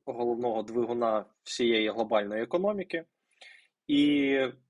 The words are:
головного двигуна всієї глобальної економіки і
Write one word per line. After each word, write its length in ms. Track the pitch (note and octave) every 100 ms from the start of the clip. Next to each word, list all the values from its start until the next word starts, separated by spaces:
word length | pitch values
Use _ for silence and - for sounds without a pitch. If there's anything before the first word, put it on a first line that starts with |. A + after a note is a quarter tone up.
головного 580 | - A#2+ A#2+ A#2 A#2+ A2
двигуна 640 | G#2+ A#2 A#2 A#2+ A#2 G#2+ G2 _
всієї 460 | - - A#2+ A2+ G#2+
глобальної 520 | G#2+ G#2+ A2 G2+ G#2+
економіки 640 | A#2+ F3 G3+ G#3 F3+ E3+ E3 _ _ _ - - _ _ -
і 540 | C#3+ D3 C#3+ C#3 C3+ C3 - _